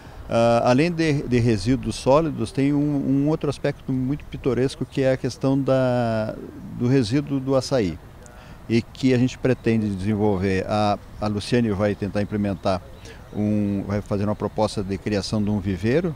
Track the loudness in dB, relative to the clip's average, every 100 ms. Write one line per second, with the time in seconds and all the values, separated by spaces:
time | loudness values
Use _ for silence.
0 | -18 -16 -2 2 4 4 4 4 4 2
1 | 0 0 2 2 4 2 2 0 0 -2
2 | 4 4 4 -2 -4 0 0 2 0 0
3 | 0 2 2 0 -2 -2 -4 -4 -4 -2
4 | -2 -4 -6 -4 -2 2 0 -2 -6 0
5 | 2 2 -2 -2 0 2 2 2 2 2
6 | 0 0 -2 -6 -12 -14 -12 -2 2 4
7 | 2 0 -2 -4 0 0 0 0 0 -2
8 | -12 -20 -20 -20 -20 -14 -2 0 0 0
9 | 2 4 2 0 0 0 2 2 0 -2
10 | -2 2 2 2 2 0 0 0 2 0
11 | -4 -6 -4 -4 0 2 2 2 0 0
12 | -2 -2 -2 -2 -2 -2 -2 -2 -4 -18
13 | -18 -18 -12 -4 0 0 0 -2 -2 -4
14 | -2 -2 -2 -2 -4 0 -2 0 -4 -4
15 | -2 -2 -2 -2 0 -2 -2 -2 0 0
16 | 0